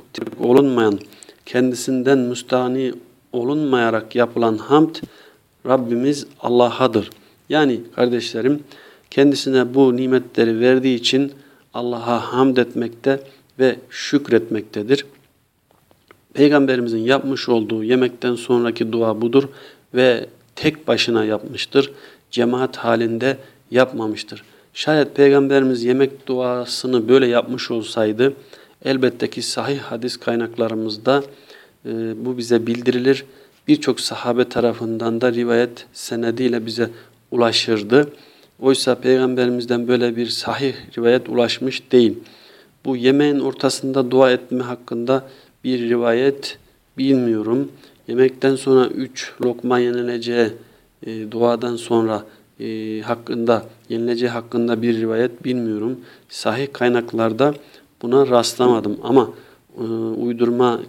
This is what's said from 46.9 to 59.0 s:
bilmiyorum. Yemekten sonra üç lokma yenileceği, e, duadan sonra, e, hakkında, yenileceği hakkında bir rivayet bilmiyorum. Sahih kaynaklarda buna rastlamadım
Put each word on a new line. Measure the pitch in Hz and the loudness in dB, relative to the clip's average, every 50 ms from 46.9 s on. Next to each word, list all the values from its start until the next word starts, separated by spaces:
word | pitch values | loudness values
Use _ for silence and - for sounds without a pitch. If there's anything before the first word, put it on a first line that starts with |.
| _ - | _ -4
bilmiyorum. | 135 139 135 131 123 117 110 107 107 110 117 131 143 139 - - - - _ _ _ - | 0 0 0 2 2 0 -2 -2 0 -2 -2 -2 -2 -6 -10 -18 -20 -20 _ _ _ -6
Yemekten | 120 120 131 131 131 - - 135 135 | 0 2 2 2 2 0 0 0 0
sonra | 131 - 135 131 131 123 - | 0 2 4 4 4 4 4
üç | - - 131 127 - - - - - - 123 | 0 -6 -8 -8 -10 -14 -14 -14 -10 -4 -4
lokma | 123 117 120 - 123 127 123 | -4 -4 -4 -2 0 0 2
yenileceği, | 123 120 120 120 120 120 120 117 113 120 120 120 117 107 - 117 - - _ _ _ _ _ _ - | 2 0 -2 -2 -4 -4 -6 -6 -6 -2 0 2 0 0 0 -8 -18 -20 _ _ _ _ _ _ -14
e, | 117 113 110 110 107 | -14 -12 -12 -12 -10
duadan | 117 113 117 120 120 113 120 123 120 | -4 0 0 2 2 0 -2 -6 -6
sonra, | 113 117 - 120 117 113 110 110 101 98 - - _ _ _ _ _ | -8 -4 0 0 0 2 0 -2 -4 -6 -10 -18 _ _ _ _ _
e, | 113 113 110 110 110 110 110 110 | -12 -10 -10 -8 -8 -8 -8 -10
hakkında, | 107 117 117 113 - - 120 120 117 117 117 107 - - - _ _ _ | -6 -6 -6 -6 -6 -8 -6 -4 0 0 0 0 0 -6 -16 _ _ _
yenileceği | 113 117 117 120 120 117 123 120 | -6 -4 -2 -2 -2 -2 -2 -4
hakkında | 120 120 113 - - 123 117 117 117 110 117 | -4 -6 -10 -6 -4 -2 -2 0 -2 0 0
bir | 120 117 113 | 0 0 0
rivayet | 113 113 113 113 123 123 123 - - | -2 -2 0 0 0 -2 -4 -6 -6
bilmiyorum. | 127 123 123 117 113 107 104 107 120 131 127 - - - - _ _ | -4 -4 -4 -4 -4 -4 -4 -4 -6 -6 -8 -12 -20 -20 -20 _ _
Sahih | - - - 117 107 123 143 139 - | -16 -6 -4 -4 -4 -4 -6 -8 -6
kaynaklarda | - 123 123 120 120 117 120 - 117 113 110 110 113 135 147 143 - - - - - _ _ _ _ - | -2 0 0 0 0 -2 -2 -4 -2 -2 -2 0 2 0 0 0 -2 -10 -20 -20 -20 _ _ _ _ -4
buna | 117 123 139 139 | 0 4 4 4
rastlamadım | 127 123 120 113 - - - 123 123 120 113 101 104 104 - | 4 4 2 2 0 -2 2 4 4 4 2 0 -4 -6 -6